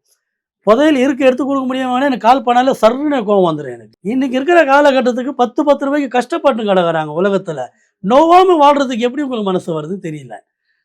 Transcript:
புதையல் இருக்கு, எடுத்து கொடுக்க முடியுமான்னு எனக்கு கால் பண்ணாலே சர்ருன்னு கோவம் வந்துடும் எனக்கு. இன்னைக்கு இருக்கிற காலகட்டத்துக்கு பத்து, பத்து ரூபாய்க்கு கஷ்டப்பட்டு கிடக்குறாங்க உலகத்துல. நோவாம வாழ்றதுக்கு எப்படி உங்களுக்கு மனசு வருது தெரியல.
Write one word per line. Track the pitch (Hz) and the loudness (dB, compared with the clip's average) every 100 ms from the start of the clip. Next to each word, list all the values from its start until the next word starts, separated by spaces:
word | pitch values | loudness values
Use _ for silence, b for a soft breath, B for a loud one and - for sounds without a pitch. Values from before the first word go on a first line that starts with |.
| _ _ _ _ _ _ | _ _ _ _ _ _
புதையல் | - 226 311 277 | 0 2 4 2
இருக்கு, | 262 254 262 | 0 2 0
எடுத்து | 254 269 | 0 -2
கொடுக்க | 277 262 | -4 -4
முடியுமான்னு | 254 254 247 285 | -6 -4 -2 -2
எனக்கு | 240 | 0
கால் | 214 269 | 2 2
பண்ணாலே | 247 240 262 | 2 0 0
சர்ருன்னு | - 220 254 302 277 | 2 2 2 -2 -2
கோவம் | 202 202 175 | 0 2 2
வந்துடும் | 151 139 | -2 -8
எனக்கு. | 120 107 _ | -14 -18 _
இன்னைக்கு | 185 262 269 254 | -6 -4 -2 -4
இருக்கிற | 285 349 277 | 0 2 4
காலகட்டத்துக்கு | 277 294 262 247 240 254 | 4 4 2 0 -2 -6
பத்து, | 285 240 277 | -2 -2 0
பத்து | 294 285 277 | 0 0 0
ரூபாய்க்கு | 294 269 | -2 -2
கஷ்டப்பட்டு | 247 233 330 285 233 | -4 -2 0 0 0
கிடக்குறாங்க | 208 185 170 160 156 151 | 0 0 0 -2 -6 -4
உலகத்துல. | 202 190 185 147 127 _ _ _ | -2 -2 -6 -10 -12 _ _ _
நோவாம | 190 262 330 349 381 330 | 0 2 4 4 4 4
வாழ்றதுக்கு | 285 285 262 247 | 4 2 0 -2
எப்படி | 240 269 | -4 -4
உங்களுக்கு | 277 233 | -6 -6
மனசு | 196 185 185 156 | -4 -4 -4 -8
வருது | 151 190 | -8 -10
தெரியல. | 170 151 127 104 _ _ _ _ | -10 -12 -16 -20 _ _ _ _